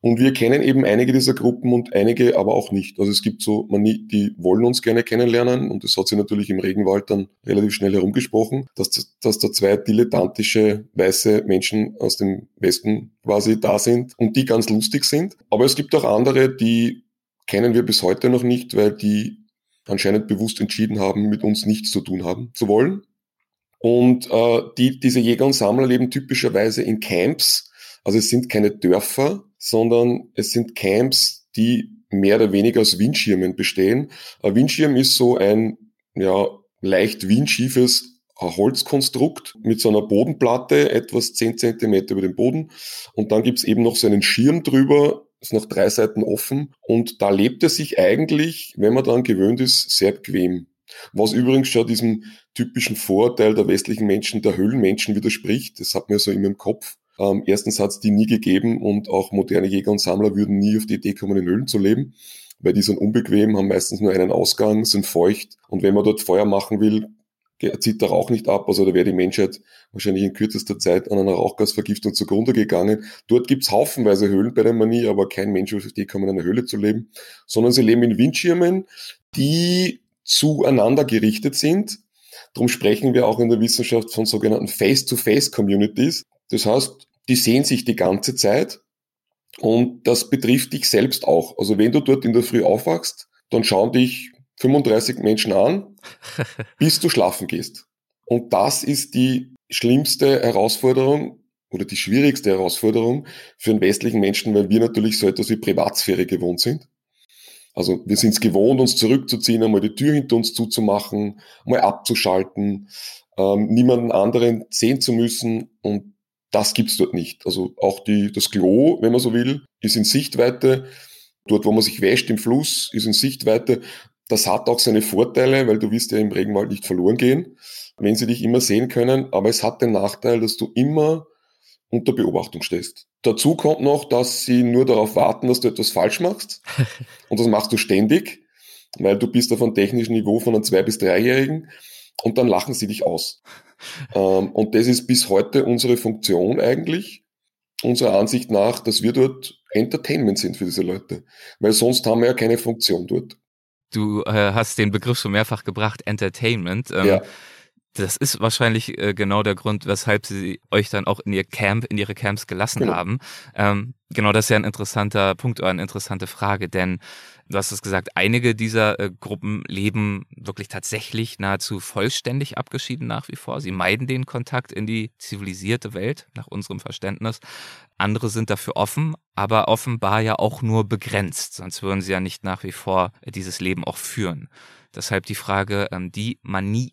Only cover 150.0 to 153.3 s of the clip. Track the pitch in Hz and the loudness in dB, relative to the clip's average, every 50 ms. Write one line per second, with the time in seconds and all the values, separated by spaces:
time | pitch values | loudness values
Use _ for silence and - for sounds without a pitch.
150 | - - 147 165 135 104 98 - - 92 87 - 98 90 82 - 92 87 92 95 | -4 -4 -2 0 0 0 0 0 -2 -4 -6 -6 -6 -6 -4 -4 -4 -4 -6 -8
151 | - - - 117 - _ _ - - - - _ 107 104 110 107 117 120 127 123 | -10 -12 -12 -12 -12 _ _ -20 -20 -20 -8 _ 2 2 4 4 4 2 2 2
152 | - 117 113 117 117 120 127 123 113 113 117 117 - 117 117 110 - - 98 85 | 0 2 2 4 2 2 2 2 0 0 0 0 -2 -4 -4 -4 -2 -2 -2 -2
153 | 90 85 90 85 - - | -2 -4 -4 -4 -6 -8